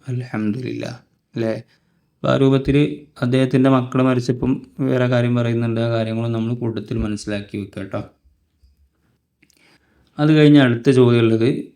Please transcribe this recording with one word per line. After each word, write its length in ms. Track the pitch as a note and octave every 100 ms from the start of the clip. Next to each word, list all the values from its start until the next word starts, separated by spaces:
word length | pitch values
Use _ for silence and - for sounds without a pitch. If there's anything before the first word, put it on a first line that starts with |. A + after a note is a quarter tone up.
| -
അൽഹംദുലില്ലാ" 840 | B2 B2 A2+ G#2+ G#2 - A1+ - A#2+ _ _ _
അല്ലേ? 200 | - A2+ G#2+ A2+ _ _ _ _
അപ്പോൾ 220 | _ C#3
ആ 40 | C3
രൂപത്തിൽ 400 | C3+ C3+ C3+ C#3 D3 D3 - -
അദ്ദേഹത്തിൻ്റെ 480 | B2 C3 C3 C3 C3
മക്കൾ 320 | C3 B2+ B2+
മരിച്ചപ്പം 640 | C3 B2+ B2 B2 B2+ C3+ - -
വേറെ 260 | C3+ B2+ B2
കാര്യം 280 | B2 A#2+
പറയുന്നുണ്ട്. 460 | A#2+ A#2 A#2 A#2 A2+
ആ 80 | A#2
കാര്യങ്ങളും 440 | A2+ A2+ A2+ A#2
നമ്മൾ 220 | A2+ A2+
കൂട്ടത്തിൽ 440 | A#2+ A#2+ G#2 G#2 A2+
മനസ്സിലാക്കി 600 | A2 G#2 - G#2 G2+ G#2
വെക്കുക 240 | G2+ -
ട്ടോ. 180 | G2 G#2+ A#2 _ _ _ _ _ _ _ _ _ _ _ _ _ _ _ _ _ _ _ _ -
അത് 120 | D3+
കഴിഞ്ഞ് 280 | D#3 D3+ D3
അടുത്ത 300 | C3 A#2+ C#3+
ചോദ്യം 300 | B2+ A#2+ A#2+
ഉള്ളത് 280 | A#2 A2+ A#2 D3 -